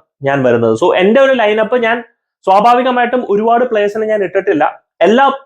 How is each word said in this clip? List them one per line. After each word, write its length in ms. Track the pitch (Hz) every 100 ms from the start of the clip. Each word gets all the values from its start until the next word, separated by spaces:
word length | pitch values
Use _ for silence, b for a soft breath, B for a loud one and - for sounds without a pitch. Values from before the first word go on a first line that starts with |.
| _ _
ഞാൻ 200 | 139 139
വരുന്നത്. 360 | 127 120 117 110
So 120 | 180 -
എന്റെ 240 | 185 247
ഒരു 120 | 269
ലൈനപ്പ് 440 | 262 208 214 214 247
ഞാൻ 280 | 226 240 233 _ _ _
സ്വാഭാവികമായിട്ടും 840 | - 190 220 247 254 247 240 254 -
ഒരുപാട് 360 | 202 226 233
പ്ലേയേഴ്സിനെ 420 | 247 214 202 208 214
ഞാൻ 180 | 214
ഇട്ടിട്ടില്ല. 580 | 185 196 190 196 - - _ _
എല്ലാ 320 | 170 233 277 269